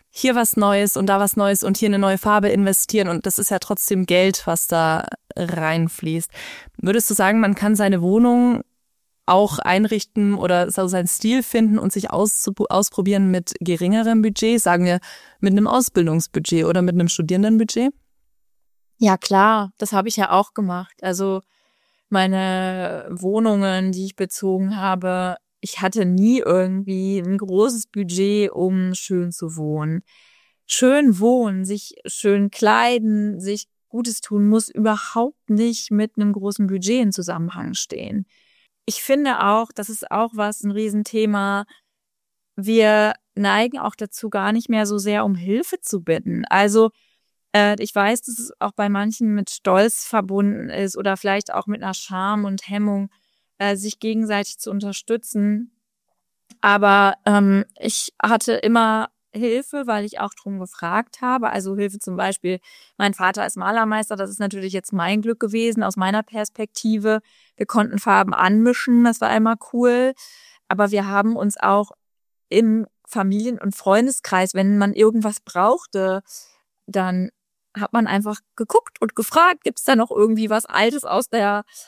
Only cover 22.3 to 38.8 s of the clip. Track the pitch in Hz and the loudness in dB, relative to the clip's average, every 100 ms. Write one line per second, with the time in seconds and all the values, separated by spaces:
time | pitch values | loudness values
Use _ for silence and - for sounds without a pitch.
22.3 | 190 190 185 185 185 175 - - 180 190 | 0 -2 -2 -4 -6 -6 -8 -10 -6 -2
23.3 | 214 226 202 196 185 190 185 190 - 190 | 0 2 2 0 0 -2 -4 -6 -6 -8
24.3 | - 190 185 190 208 190 185 185 180 180 | -4 -2 0 -2 -2 -2 -2 -2 -2 -4
25.3 | 175 _ _ - - 190 220 180 185 214 | -6 _ _ -12 -4 -2 0 2 4 4
26.3 | 254 - 180 185 190 196 190 190 196 175 | 2 2 2 2 -4 -4 -4 -2 -4 -2
27.3 | 196 196 185 240 240 - 202 185 180 196 | -4 0 2 2 0 -8 -6 -4 0 0
28.3 | 208 202 - 185 190 185 185 - 180 175 | 2 0 0 -2 0 -2 -4 -4 -4 -4
29.3 | 165 165 160 151 151 151 165 - _ _ | -6 -10 -6 -4 -4 -4 -6 -8 _ _
30.3 | _ _ _ - - 254 285 285 185 220 | _ _ _ -6 2 4 4 4 4 4
31.3 | 254 220 190 185 208 - - - - 208 | 2 0 -2 -4 -6 -10 -16 -14 -2 2
32.3 | 202 202 - 208 220 240 247 220 214 208 | 2 0 2 2 4 4 2 0 0 -2
33.3 | 185 190 208 - _ _ 233 240 214 - | -4 -6 -8 -10 _ _ -6 -6 -6 -4
34.3 | 208 208 220 - - 214 214 - 233 247 | 2 4 4 0 -2 0 0 -4 -2 -4
35.3 | - - 208 233 226 - 208 214 - 208 | -4 -2 0 0 -2 -2 0 0 0 0
36.3 | 202 196 202 196 190 190 247 220 190 175 | 0 -4 -2 -2 0 0 2 2 0 -6
37.3 | 170 170 180 - 185 - - - 208 190 | -6 -6 -6 -8 -8 -8 -10 -8 -8 -8
38.3 | _ _ _ _ _ | _ _ _ _ _